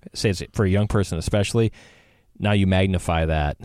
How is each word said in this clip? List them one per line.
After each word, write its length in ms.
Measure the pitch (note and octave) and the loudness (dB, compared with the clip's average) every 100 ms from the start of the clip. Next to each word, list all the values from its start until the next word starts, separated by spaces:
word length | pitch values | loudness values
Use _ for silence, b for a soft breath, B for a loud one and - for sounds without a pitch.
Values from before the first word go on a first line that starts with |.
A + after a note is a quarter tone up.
| - | -18
say 160 | - A2+ | -4 -2
it's 120 | F2+ - | -2 -4
for 120 | - | -2
a 40 | G2 | 2
young 160 | G2 G#2 | 2 2
person 320 | G#2 F#2+ E2 | 0 0 -4
especially, 540 | - G#2 G2 A#2 A2+ - b b b b b - | -2 -2 0 0 0 -2 b b b b b -6
now 140 | G#2 | 0
you 160 | G#2 F#2+ | 2 4
magnify 560 | F#2 F#2+ F#2+ - E2 D#2+ | 2 2 0 -2 0 0
that 300 | D#2 D2 - | 0 -2 -4